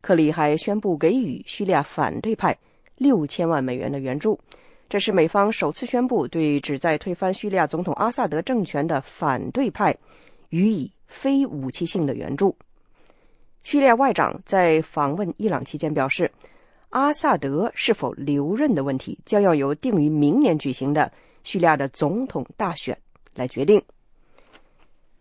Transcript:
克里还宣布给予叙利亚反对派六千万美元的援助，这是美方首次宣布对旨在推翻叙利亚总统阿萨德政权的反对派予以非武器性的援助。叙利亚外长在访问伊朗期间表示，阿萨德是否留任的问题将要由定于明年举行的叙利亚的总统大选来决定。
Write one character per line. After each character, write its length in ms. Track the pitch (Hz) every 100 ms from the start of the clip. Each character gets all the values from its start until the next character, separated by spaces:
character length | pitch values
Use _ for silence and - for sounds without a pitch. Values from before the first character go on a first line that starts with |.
克 120 | -
里 180 | 175 151
还 240 | 156 151 156
宣 240 | - 208
布 160 | 202 156
给 160 | 160
予 300 | 254 208 117 -
叙 180 | - 196
利 60 |
亚 100 | 160
反 400 | 147 - 131 117
对 140 | 214 220
派 200 | 180 - _ _ _ -
六 280 | 277 220 147
千 240 | - 170
万 140 | 156
美 120 | 131 127
元 160 | 127
的 60 | 139
援 200 | 131 139
助， 200 | 214 214 _ - _ _ -
这 120 | 202
是 120 | 196
美 160 | 190 160
方 240 | 202 202
首 200 | 226 156
次 140 | - 240
宣 200 | 240 247
布 220 | 233 131
对 320 | 165 156 143
旨 180 | - 135
在 200 | 170 151
推 180 | - 175
翻 180 | 185
叙 160 | 190 208
利 60 | 190
亚 100 | 151
总 180 | 160
统 80 | 180 143
阿 160 | 220
萨 160 | 240 214
德 140 | 147
政 220 | 165 247
权 220 | 175 147 160
的 160 | 147
反 480 | - - 147 127 -
对 220 | 240 254
派 240 | - 196 - _ - - - -
予 200 | 165 202
以 220 | 202 127 _ _
非 380 | - 269 277 277
武 260 | 147 131
器 140 | - 170
性 200 | 190 147
的 80 |
援 220 | 117 - 139
助。 200 | 196 - _ _ _ _ _ _ _ _ _ _
叙 160 | - 285
利 60 | 269
亚 80 | 233
外 160 | 269
长 300 | 180 143 - -
在 360 | 196 175 160
访 340 | 160 - 143 160
问 160 | 190 -
伊 100 | 208
朗 160 | 143
期 140 | 127 147
间 160 | 156
表 140 | 151 135
示， 220 | - 170 _ - _ _ _ -
阿 240 | 247 277
萨 240 | - 302 185
德 340 | 139 143 226 -
是 180 | -
否 180 | 214 131
留 420 | - 139 143 143 214
任 180 | 294
的 100 | 175
问 140 | 135 131
题 220 | - - -
将 160 | 208
要 120 | 202
由 220 | 156 139 147
定 260 | 262 202
于 80 | 147
明 320 | 156 147 214
年 160 | 285 156
举 140 | 139
行 220 | 123 135
的 180 | 156 - - _ _
叙 160 | - 190
利 60 | 170
亚 120 | 151
的 100 | 139
总 360 | - 160 202 262
统 180 | 156 - -
大 160 | 190
选 240 | 165 - - _ _ - -
来 120 | 123
决 160 | -
定。 160 | 143 208 - _ _ _ _ - _ - _ _ _ _ _ _